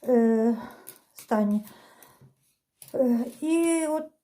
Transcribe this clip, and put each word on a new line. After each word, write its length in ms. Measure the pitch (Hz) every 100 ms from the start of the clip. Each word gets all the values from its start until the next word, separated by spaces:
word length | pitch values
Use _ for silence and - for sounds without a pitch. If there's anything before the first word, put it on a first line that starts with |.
е, 540 | - 247 226 226 226 226 - - - - _
стані. 520 | - - 220 208 208 208 - - - - _ - _ _ _ _ _ -
Е, 320 | - 254 240 240 -
і 440 | 302 330 330 330 320
от 140 | 311 311 _